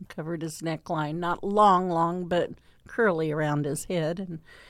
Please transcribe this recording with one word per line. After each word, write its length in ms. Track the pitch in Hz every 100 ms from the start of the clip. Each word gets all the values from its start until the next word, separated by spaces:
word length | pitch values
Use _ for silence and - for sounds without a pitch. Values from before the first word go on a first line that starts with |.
| -
covered 340 | - 160 170
his 180 | 160 -
neckline. 560 | 160 156 - 160 147 165
Not 260 | 175 175
long, 440 | 196 202 208 180 185
long, 380 | 165 170 180 175
but 240 | 175 - - _ _ -
curly 420 | - 220 160 160
around 340 | 151 151 147 147
his 180 | 151
head. 340 | - 180 156 175
And, 220 | 185 156 - - -